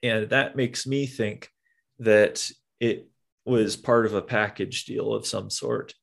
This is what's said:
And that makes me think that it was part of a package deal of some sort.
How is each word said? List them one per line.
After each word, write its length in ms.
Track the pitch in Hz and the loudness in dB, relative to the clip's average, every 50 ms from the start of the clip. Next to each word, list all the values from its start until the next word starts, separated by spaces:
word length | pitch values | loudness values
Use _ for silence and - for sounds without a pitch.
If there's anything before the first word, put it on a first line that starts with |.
| - | 0
And 260 | 127 113 110 107 107 | 2 0 0 0 2
that 260 | - 131 139 151 - | 2 2 2 2 0
makes 300 | - 131 120 123 - - | -2 -2 -2 -2 -6 -6
me 180 | 131 135 139 139 | -4 -2 -2 -2
think 440 | 131 127 - 123 104 107 127 - - _ _ _ _ _ _ _ _ _ _ | -4 -4 -4 -4 -4 -4 -8 -14 -20 _ _ _ _ _ _ _ _ _ _
that 500 | 113 113 107 107 107 - - - - - - _ _ _ _ _ | 2 6 6 8 6 6 2 -2 -8 -8 -10 _ _ _ _ _
it 300 | - 117 104 - - _ _ _ _ _ _ _ _ | -2 -2 -2 -2 -6 _ _ _ _ _ _ _ _
was 300 | - 131 117 110 101 98 | 0 2 2 2 2 0
part 300 | - - - 123 117 117 | -6 0 2 4 4 4
of 80 | 110 101 | 4 0
a 80 | 101 | -2
package 640 | 90 - - 110 107 104 - - 101 92 - - - | -4 0 0 0 0 0 -2 -4 -6 -6 -6 -8 -10
deal 280 | - - 113 - 110 113 | -8 -6 -4 -4 -2 -2
of 120 | 110 113 | -4 -4
some 240 | - - 113 101 101 | -4 -6 -6 -6 -6
sort. 440 | 101 - - 123 120 117 - - - _ | -8 -8 -4 -4 -4 -4 -6 -8 -14 _